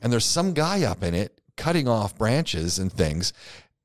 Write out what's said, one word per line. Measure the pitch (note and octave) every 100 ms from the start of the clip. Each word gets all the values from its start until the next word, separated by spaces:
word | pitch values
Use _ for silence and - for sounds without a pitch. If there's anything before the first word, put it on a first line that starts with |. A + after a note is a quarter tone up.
and | A#2+
there's | A#2 -
some | E3+ F#3
guy | D3+ D#3+ G3
up | A#2+ -
in | F2+
it | F2 G#2 _ _ -
cutting | D#3+ E3+ B2+
off | A2+ G2+ -
branches | A2 C#3 E3 E2+ F2 F#2+
and | F#2+
things, | - D#2 D#2 F2+ - - - - _